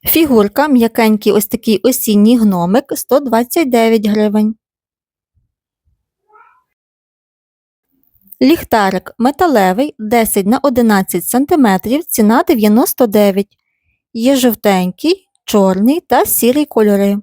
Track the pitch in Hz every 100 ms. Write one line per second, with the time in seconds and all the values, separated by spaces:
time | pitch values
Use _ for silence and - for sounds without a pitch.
0 | - 311 311 233 202 - 302 247 226 226
1 | 220 214 214 208 - - - 214 254 254
2 | - 208 208 247 214 180 175 220 285 320
3 | - 262 277 226 240 349 285 233 226 226
4 | 208 214 214 214 214 220 _ _ _ _
5 | _ _ _ _ _ _ _ _ _ _
6 | _ _ 415 440 494 508 _ _ _ _
7 | _ _ _ _ _ _ _ _ _ _
8 | _ _ _ _ 254 330 - 226 190 185
9 | - - 240 294 359 240 185 185 294 -
10 | 214 240 220 208 190 254 285 247 233 202
11 | 190 180 - 247 285 339 233 185 214 277
12 | - - 208 240 359 254 208 214 359 -
13 | 240 208 202 190 196 _ _ _ _ _
14 | _ 233 240 277 247 214 208 185 180 -
15 | 302 381 _ _ - 208 190 190 226 320
16 | _ 277 427 - 233 269 294 - 214 202
17 | 202 202